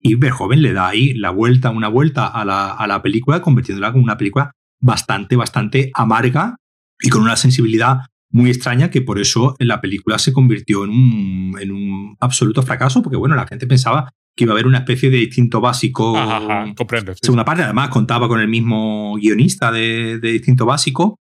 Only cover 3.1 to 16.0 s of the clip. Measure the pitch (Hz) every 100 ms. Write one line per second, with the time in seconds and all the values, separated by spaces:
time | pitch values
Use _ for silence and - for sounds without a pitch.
3.1 | 110 127 165 175 120 - 98 104 123 117
4.1 | 107 101 110 139 _ _ _ 127 110 -
5.1 | 101 101 123 113 - 104 131 135 - 113
6.1 | 113 123 131 196 247 _ _ _ _ 135
7.1 | 123 110 113 131 127 117 110 117 131 131
8.1 | _ _ 117 123 123 - 123 135 139 127
9.1 | 101 104 - 131 139 120 107 95 98 -
10.1 | 107 - 131 127 104 - 101 101 113 127
11.1 | 110 98 95 92 95 98 98 101 98 101
12.1 | 104 123 127 113 110 131 - 127 180 214
13.1 | 127 135 147 92 123 127 131 123 131 135
14.1 | _ _ - 117 107 131 123 123 123 139
15.1 | 127 117 - 120 110 120 123 - 127